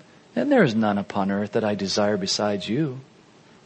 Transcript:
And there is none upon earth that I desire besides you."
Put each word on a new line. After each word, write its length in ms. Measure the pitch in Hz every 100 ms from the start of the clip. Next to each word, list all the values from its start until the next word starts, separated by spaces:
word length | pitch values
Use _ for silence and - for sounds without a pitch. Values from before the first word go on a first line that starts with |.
| - - - -
And 160 | 277
there 140 | 262 147
is 100 | 107
none 220 | 107 101
upon 340 | 95 101 98
earth 220 | 101 104
that 100 | 117
I 120 | 107 101
desire 420 | 98 107 104 104
besides 500 | 95 - 104 101 92
you." 320 | 123 156 127 - - - - - -